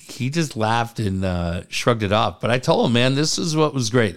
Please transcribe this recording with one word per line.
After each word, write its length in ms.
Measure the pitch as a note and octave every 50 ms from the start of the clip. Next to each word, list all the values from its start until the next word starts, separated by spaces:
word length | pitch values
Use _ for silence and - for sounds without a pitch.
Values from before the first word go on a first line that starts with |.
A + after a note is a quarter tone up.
| -
he 220 | - - - A#2 C3
just 260 | C#3+ E3+ D#3+ C3+ -
laughed 440 | A2+ G#2+ G#2+ A2+ A#2 A#2+ A#2 - -
and, 260 | A2 G2 F#2+ F#2+ F#2+
uh, 380 | F#2+ F2+ F2 F2 E2+ E2+ F#2 - -
shrugged 340 | - - - C3 A#2+ A2+ G#2+
it 80 | G2 G2+
off. 260 | G#2+ A#2 G#2+ F2 -
But 120 | - A2
I 80 | A#2 C3
told 260 | - - E3 - A#3+
him, 80 | - A#2
"Man, 220 | A#2+ B2 C3 C3+
this 240 | C#3 D#3 D#3 - -
is 160 | F#3+ E3+ D3+
what 180 | D#3 D#3 D3+ C#3
was 160 | C3+ A#2+ A2
great." 260 | A#2+ B2+ A2+ G2+ F2+